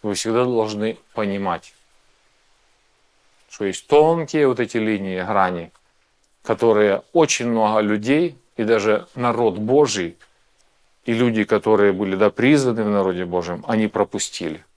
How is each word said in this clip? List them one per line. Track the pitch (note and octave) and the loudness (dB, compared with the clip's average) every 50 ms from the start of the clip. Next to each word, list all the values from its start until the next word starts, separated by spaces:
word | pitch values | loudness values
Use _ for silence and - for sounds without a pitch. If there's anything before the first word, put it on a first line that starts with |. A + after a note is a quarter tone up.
| - | -6
вы | G#2+ G2+ | -6 -6
всегда | - - A2+ A2+ A#2+ B2 | -4 -4 -2 0 0 0
должны | B2 B2 A2+ A2 G#2+ G#2 G#2 G#2+ A2 - - _ _ _ | 2 0 0 -2 -2 -4 -6 -6 -6 -6 -8 _ _ _
понимать, | - G#2+ G2+ G2 G2+ G2 F#2+ F2 - - - _ _ _ _ _ _ _ _ _ _ _ _ _ _ _ _ _ _ _ _ _ _ _ _ _ _ _ _ _ _ _ _ _ _ _ _ | -6 -4 -4 -4 -4 -4 -4 -6 -6 -8 -16 _ _ _ _ _ _ _ _ _ _ _ _ _ _ _ _ _ _ _ _ _ _ _ _ _ _ _ _ _ _ _ _ _ _ _ _
что | - - G#2 | -10 -6 -6
есть | G2 F#2 - - _ | -6 -6 -6 -4 _
тонкие | D3 D3 D3+ D#3 E3 E3+ D#3+ C#3+ - D#3 D3 C3+ | 4 4 6 4 2 0 -4 -4 0 2 2 2
вот | B2+ A#2 | 2 0
эти | B2 A2 - A#2 | -4 -4 -2 -2
линии, | A2 G#2+ A2 G2 G2 F#2+ F#2 F#2 | -2 0 -2 -2 -4 -4 -6 -6
грани, | F#2 F#2+ G#2+ G2 F#2+ F#2 F2+ E2+ E2+ E2 _ _ _ _ _ _ _ _ _ _ _ _ _ _ _ | -4 -2 0 0 0 0 0 -6 -10 -14 _ _ _ _ _ _ _ _ _ _ _ _ _ _ _
которые | - A2+ - B2 A#2 A2 G#2+ G#2+ G#2 G2 - - _ | -4 -2 2 2 2 4 4 4 2 2 0 -4 _
очень | _ E3+ D#3+ D3+ - - A#2+ A#2+ | _ 2 2 2 0 -4 -2 -2
много | A#2 A2+ A2 G#2+ G#2+ A2 | 0 0 0 2 2 2
людей, | G#2+ G#2 G#2+ G#2+ G#2 A#2+ C#3 D3+ F3 E3+ D3 - _ _ _ | 0 0 -2 -2 0 0 0 0 0 -2 -6 -10 _ _ _
и | - A#2 | -6 0
даже | G#2+ A#2 A2 G2+ A2 G#2+ G#2+ - _ _ | 0 0 2 2 2 0 0 -2 _ _
народ | B2+ B2 A#2+ A#2 A2+ A#2+ A2 F2+ G2+ | -4 -2 -2 0 2 0 0 0 -2
Божий, | G#2+ A2 B2+ D3 D3+ C3 - G2+ F2 E2+ - _ - _ _ _ _ _ _ _ _ _ _ _ _ _ _ _ _ | -2 2 4 4 4 2 0 -4 -6 -6 -10 _ -20 _ _ _ _ _ _ _ _ _ _ _ _ _ _ _ _
и | - A#2 | -4 0
люди, | A2+ B2 A#2+ A2+ A2 G#2 | 0 2 0 2 0 0
которые | - A2+ G#2 - G#2+ A2 G2 G2+ G2+ | 0 0 0 2 2 4 4 4 2
были, | F#2+ F#2 G#2 F#2+ F#2+ | 2 0 -2 -2 0
да, | F#2+ G#2+ G#2 | 2 0 0
призваны | - - A#2 C3 D3+ D3 C3+ B2+ A#2 A2+ A2 | 2 2 2 4 4 4 2 0 -2 -2 -2
в | G#2 | 0
народе | G#2 G2+ F#2+ F#2+ F2+ F2 F#2 | 0 0 0 0 -2 -2 -6
Божьем, | F2 F2+ F2+ E2+ F2 F2 E2+ - - | -4 -4 -4 -4 -4 -8 -10 -6 -4
они | A#2 A2 A2 G#2 | -2 0 0 -2
пропустили. | - G2 G2+ - - G2+ - - - - - D#2+ D#2 D#2 - _ _ | 0 -2 -2 -2 -2 -8 -8 -8 -10 -8 -8 -8 -8 -10 -14 _ _